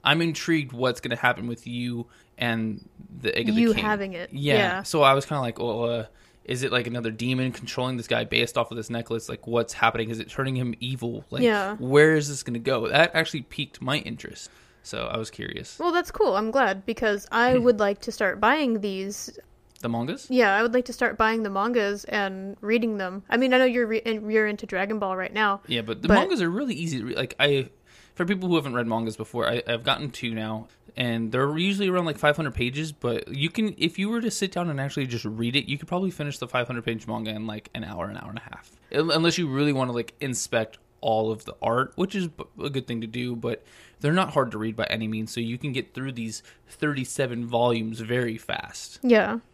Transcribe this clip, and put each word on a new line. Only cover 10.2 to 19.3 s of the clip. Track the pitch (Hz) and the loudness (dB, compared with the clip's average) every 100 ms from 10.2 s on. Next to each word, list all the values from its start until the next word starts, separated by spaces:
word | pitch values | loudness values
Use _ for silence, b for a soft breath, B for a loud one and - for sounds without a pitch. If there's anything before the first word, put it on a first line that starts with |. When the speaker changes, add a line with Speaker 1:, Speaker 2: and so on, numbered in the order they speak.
| - | -8
Speaker 1:
turning | - 135 127 | -4 -4 -2
him | 123 113 | -4 -6
evil? | 120 131 117 110 - | -8 -6 -6 -8 -8
Like, | 127 | 2
Speaker 2:
Yeah. | 240 208 196 214 | 4 4 0 -4
Speaker 1:
where | 127 143 156 156 | 4 8 10 8
is | 147 | 2
this | 139 | -6
gonna | - 117 | -6 -4
go?" | 120 131 110 | 0 0 2
That | 143 170 160 | 4 4 4
actually | 160 156 | 0 -4
piqued | - - 143 - | -8 -8 -8 -6
my | 131 143 | -2 -2
interest. | 82 - - - - b b b | -4 -10 -12 -14 -18 b b b
So | - - 60 | -12 -8 -4
I | 113 | -4
was | 110 | -6
curious. | - - - - - | -8 -8 -8 -12 -4
Speaker 2:
Well, | 339 | 0
that's | 339 349 | 0 -2
cool. | - 403 196 | 0 2 2
I'm | 220 | 0
glad, | 269 226 196 - | 2 2 0 -4
because | 220 220 202 - | 0 0 0 -2
I | 226 240 254 | 2 4 6
Speaker 1:
Hmm. | 240 | 6
Speaker 2:
would | 214 | 4
like | 202 202 | 2 0
to | - | -6
start | - 196 190 | 0 0 4
buying | 214 302 277 226 | 4 4 2 0
these. | 202 190 196 202 - | -2 -4 -6 -8 -12